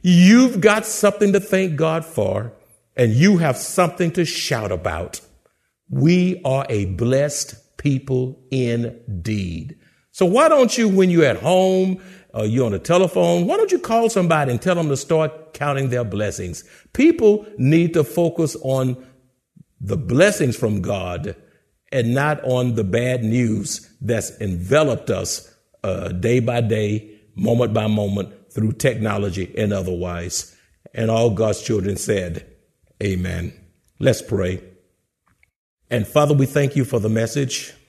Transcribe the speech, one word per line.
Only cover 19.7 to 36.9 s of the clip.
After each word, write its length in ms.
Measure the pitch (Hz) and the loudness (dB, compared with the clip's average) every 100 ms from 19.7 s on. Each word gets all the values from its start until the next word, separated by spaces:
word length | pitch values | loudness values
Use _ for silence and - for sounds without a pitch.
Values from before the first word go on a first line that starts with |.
| _ | _
the 180 | 98 104 | -6 -4
blessings 580 | - 127 196 202 131 110 | 0 4 4 2 -2 0
from 260 | 113 104 | -2 -2
God 540 | 90 101 92 87 80 - _ _ _ _ _ | -4 -6 -6 -8 -10 -12 _ _ _ _ _
and 220 | 131 117 | -2 0
not 300 | 127 147 151 | 0 0 -2
on 320 | 127 127 123 113 | -2 0 0 -2
the 80 | |
bad 400 | 98 120 123 127 | 0 0 0 -2
news 680 | 110 120 120 104 98 - - _ | 0 0 0 -2 -6 -10 -14 _
that's 300 | 101 110 - - | -4 -4 -4 -8
enveloped 680 | 107 87 90 143 151 110 - | -6 -6 0 2 2 -2 -4
us, 440 | 92 92 - - _ _ _ | -4 -4 -8 -12 _ _ _
uh, 260 | 101 92 92 | -6 -6 -6
day 300 | 90 113 127 | -4 0 2
by 220 | 120 120 | 2 -2
day, 580 | 113 110 104 107 - - _ - | 0 0 0 -4 -6 -20 _ -4
moment 380 | 107 120 117 | 0 2 2
by 140 | 107 107 | 0 0
moment, 460 | 107 104 98 95 - _ | 0 0 -2 -6 -12 _
through 180 | - 107 | -2 -2
technology 800 | - 139 117 107 101 101 90 87 - | 0 -2 0 -2 -2 -2 -4 -6 -2
and 160 | 104 | -2
otherwise. 840 | 98 92 87 90 87 87 - - _ _ _ - | -2 -4 -4 -6 -6 -8 -8 -10 _ _ _ -16
And 180 | 117 113 | -4 0
all 200 | 113 117 | 2 2
God's 300 | 98 107 107 | 2 0 -2
children 360 | - 110 95 95 | -2 -2 -2 -6
said, 480 | - 101 90 82 - _ _ _ _ _ | -2 -2 -2 -10 -14 _ _ _ _ _
"Amen." 480 | 104 92 90 87 87 - _ _ _ _ | -4 -2 -4 -6 -8 -12 _ _ _ _
Let's 220 | 143 113 | 0 0
pray. 420 | - 104 90 92 - _ _ _ _ _ _ _ _ _ _ _ _ | -2 -4 -2 -4 -12 _ _ _ _ _ _ _ _ _ _ _ _
And 180 | 120 104 | -4 0
Father, 260 | 151 147 | 2 2
we 120 | 147 135 | 2 2
thank 300 | 151 139 143 | 0 0 -2
you 100 | |
for 140 | 123 | -2